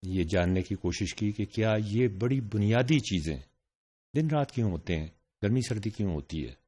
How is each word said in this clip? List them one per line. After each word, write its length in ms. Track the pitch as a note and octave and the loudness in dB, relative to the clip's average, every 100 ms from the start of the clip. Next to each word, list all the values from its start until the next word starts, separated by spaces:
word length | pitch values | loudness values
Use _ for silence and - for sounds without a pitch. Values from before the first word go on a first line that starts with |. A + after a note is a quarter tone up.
ये 200 | F#2 F#2 | -2 0
जानने 380 | E2 F2+ F2 F#2 | 2 2 4 2
की 140 | F2+ G2 | 0 -2
कोशिश 360 | F2+ E2+ F#2+ | -2 -2 -4
की 200 | - G#2 | -2 -4
कि 140 | G#2 G2+ | -2 -6
क्या 300 | - A2 G#2+ | 0 2 2
ये 320 | G#2+ G#2+ B2 | 0 2 0
बड़ी 320 | G2 A#2 C3+ | 0 0 0
बुनियादी 580 | A2 G#2+ G#2 A2+ B2+ D3+ | -2 0 2 4 4 2
चीज़ें, 440 | - F#2+ D#2 C#2+ - _ _ _ _ _ _ | 2 -2 -2 -6 -8 _ _ _ _ _ _
दिन 160 | C#3+ D#3 | -2 0
रात 220 | D3+ C#3+ | 0 -2
क्यों 200 | - A2 | 0 0
होते 240 | E2+ - E2 | 0 -2 -2
हैं, 160 | D#2 - _ _ | -2 -10 _ _
गर्मी 200 | G2+ B2 | 0 0
सर्दी 280 | A#2+ A2 G#2+ | 0 -4 -4
क्यों 240 | G#2+ G2+ | -2 -2
होती 280 | D#2+ C#2 E2+ | -2 -4 -6
है 160 | B1 A#1+ | -6 -10